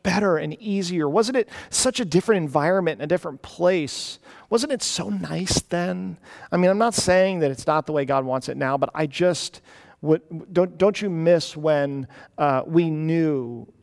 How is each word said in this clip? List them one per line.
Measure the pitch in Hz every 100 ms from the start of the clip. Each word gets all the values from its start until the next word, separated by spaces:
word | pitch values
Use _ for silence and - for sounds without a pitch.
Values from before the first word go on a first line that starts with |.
better | 190 185 202 160
and | 156 151
easier? | 214 196 175 180 147
Wasn't | 175 226 262
it | 214 - -
such | - 254 254
a | 196
different | 170 208 202
environment | 151 151 151 190 165 143
and |
a | 147
different | 175 170 135
place? | - - 175 185 143 - - - - - -
Wasn't | 226 294
it | 262
so | - - 185
nice | 202 160 160 185 -
then?" | - 175 180 180 185 170 - - -
I | 175
mean, | 180
I'm | 202
not | 233 -
saying | - 180 190 185
that | 147
it's | 131 -
not | 156 147
the |
way | 151 135
God | 135 131
wants | 131 131
it | 135
now, | 135 139
but | - 151
I | 156
just | - 180 165 - - - - - _
would, | 147 160 - 165 -
don't, | 170 185 170
don't | 190 202
you | 208
miss | 165 165 170 - 156
when, | 156 147 143 139 131 - - -
uh, | 147 131 -
we | 165 165
knew | 156 160 165 160 143 120 120 - _